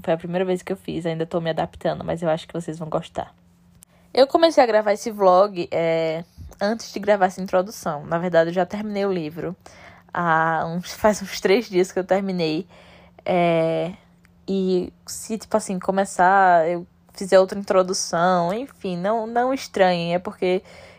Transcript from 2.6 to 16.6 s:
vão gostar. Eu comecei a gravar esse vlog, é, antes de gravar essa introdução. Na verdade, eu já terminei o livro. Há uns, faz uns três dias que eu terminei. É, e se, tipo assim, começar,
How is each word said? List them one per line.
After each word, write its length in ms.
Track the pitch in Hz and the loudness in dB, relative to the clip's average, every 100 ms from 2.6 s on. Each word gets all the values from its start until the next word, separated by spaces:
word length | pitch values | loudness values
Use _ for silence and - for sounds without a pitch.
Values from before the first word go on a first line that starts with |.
| 170 160 | -10 -10
vão 100 | 156 | -6
gostar. 420 | 160 - - - _ _ _ _ _ - _ _ | -6 -6 -10 -12 _ _ _ _ _ -20 _ _
Eu 120 | - 269 | 2 4
comecei 380 | 339 330 302 | 4 4 6
a 20 | 240 | 4
gravar 280 | 214 208 | 4 2
esse 180 | 208 233 | -2 -4
vlog, 560 | 208 190 180 208 180 170 | 2 6 6 4 0 -4
é, 520 | 165 165 165 160 160 175 - - - | -2 0 0 0 -4 -8 -16 -16 -6
antes 320 | 202 226 - | -4 -4 -8
de 80 | - | -4
gravar 280 | 202 202 190 | 0 2 2
essa 140 | 190 | 0
introdução. 640 | 185 185 190 - 180 147 - | -2 0 -2 -6 -8 -8 -4
Na 120 | 165 | -4
verdade, 320 | 180 170 165 | 0 2 2
eu 40 | |
já 120 | 180 180 | 0 -4
terminei 400 | 208 214 202 196 | -4 -6 -4 -2
o 60 | |
livro. 440 | 180 151 165 156 185 - - - - _ | -4 -6 -8 -10 -10 -16 -20 -20 -20 _
Há 520 | - 175 160 160 160 165 | -4 0 2 2 -2 -4
uns, 280 | 175 - | -6 -8
faz 280 | - 220 202 | 0 0 0
uns 180 | 190 - | -4 -2
três 300 | 196 208 220 | 2 2 2
dias 220 | 185 185 | 0 0
que 80 | - | -2
eu 40 | |
terminei. 640 | 185 190 196 180 160 156 196 - - - _ - - | -2 -2 -2 -2 -2 -2 -6 -16 -20 -20 _ -10 -2
É, 680 | 180 170 165 165 160 165 190 _ _ _ _ - | 0 2 2 0 -2 -4 -8 _ _ _ _ -6
e 460 | 196 185 180 - - - | -2 0 0 -2 -10 -16
se, 320 | - - 220 | -14 -8 -10
tipo 180 | - 214 | -2 -2
assim, 240 | - 185 | -2 -6
começar, 880 | - 190 196 - 180 196 185 175 | -2 -2 -2 2 4 6 6 6